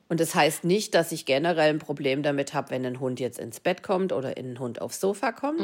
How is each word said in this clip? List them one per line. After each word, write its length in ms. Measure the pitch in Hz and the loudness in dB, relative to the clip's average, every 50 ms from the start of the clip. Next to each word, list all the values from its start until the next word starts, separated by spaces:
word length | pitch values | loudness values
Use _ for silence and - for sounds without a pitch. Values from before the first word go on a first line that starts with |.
| _ - | _ -2
Und 120 | 170 160 | 0 2
das 140 | 165 - - | 2 2 4
heißt 300 | 175 151 160 151 - - | 4 4 4 2 0 2
nicht, 300 | 170 185 214 202 - - | 2 2 2 2 2 2
dass 180 | 170 160 - | 2 2 2
ich 140 | - - - | -2 -6 0
generell 420 | - 131 139 160 175 170 160 151 151 | 2 2 2 4 2 4 4 4 4
ein 100 | 151 156 | 4 2
Problem 440 | - - 143 151 143 131 135 147 | -2 -6 -6 -2 0 0 0 2
damit 320 | 143 147 143 143 143 - 147 | 0 0 0 0 -2 -2 -2
hab, 160 | 143 - - | -4 -4 -2
wenn 160 | 127 127 131 | -4 -2 -2
ein 120 | 127 123 127 | -4 -4 -2
Hund 220 | 139 127 127 127 | -2 -4 -2 -2
jetzt 180 | 127 113 - - | -4 -4 -4 -6
ins 220 | - 117 - - | -10 -10 -10 -2
Bett 220 | - 175 185 - | -2 -2 -2 0
kommt 320 | - - 190 185 190 180 - | -2 0 0 0 2 0 0
oder 240 | 135 131 127 - - | -2 -2 -4 -6 -6
ein 200 | 131 127 123 120 | -8 -8 -6 -6
Hund 220 | 131 120 113 - | -6 -6 -4 -6
aufs 200 | - - - - | -8 -8 -4 -2
Sofa 320 | 190 196 202 - 277 233 | 0 0 0 0 -2 -2
kommt, 280 | 233 - 269 285 311 339 | -2 -2 -4 -2 -2 -2